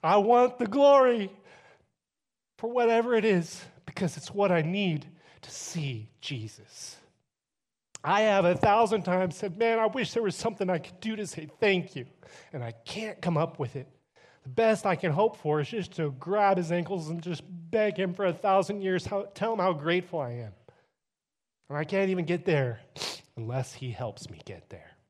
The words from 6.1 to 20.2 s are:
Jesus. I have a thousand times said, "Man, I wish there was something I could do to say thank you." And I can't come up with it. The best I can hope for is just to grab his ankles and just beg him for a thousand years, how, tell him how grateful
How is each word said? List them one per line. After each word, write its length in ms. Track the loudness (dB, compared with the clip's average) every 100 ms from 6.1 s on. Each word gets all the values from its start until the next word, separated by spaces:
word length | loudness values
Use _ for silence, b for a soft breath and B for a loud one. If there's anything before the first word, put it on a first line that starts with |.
| _
Jesus. 760 | -10 -10 -10 -16 -20 -18 -18 -18 _ _ _ _ _ _ _ _ _ -12
I 200 | -2 2
have 240 | 4 4 4
a 100 | 4
thousand 480 | 4 4 4 0
times 320 | 0 0 -2 -4
said, 220 | -10 -2
"Man, 200 | 0 2
I 100 | 0
wish 260 | -2 -4
there 100 | -2
was 140 | -2 -2
something 320 | -6 -4 -2
I 80 | -2
could 240 | -6 -12
do 160 | -8 -8
to 100 | -8
say 200 | -10 -14 -2
thank 380 | 2 2 -2 -10
you." 80 | -14 _ B B B
And 100 | -10
I 80 | -10
can't 500 | -12 -14 -10 -10 -6
come 140 | -2 0
up 240 | -2 -4
with 160 | -8 -8
it. 140 | -14 _ _ _ b b
The 60 | -8
best 360 | 0 2 2 0
I 100 | 0
can 160 | 0
hope 240 | 2 0 0
for 240 | -2 0
is 80 | -2
just 240 | -6 -8 -4
to 140 | -4
grab 440 | -4 -4 2 4 2
his 160 | 0
ankles 380 | -2 -2 -6 -6
and 120 | -8
just 220 | -6 -8 -10
beg 540 | -16 -4 0 0 0
him 140 | -4
for 120 | 0 -2
a 80 |
thousand 480 | 0 2 2 2 -2
years, 240 | -2 -2 -2
how, 180 | -6 -6
tell 180 | -6 -4
him 80 | 0
how 140 | 0
grateful 480 | 0 0 -2 -2 -6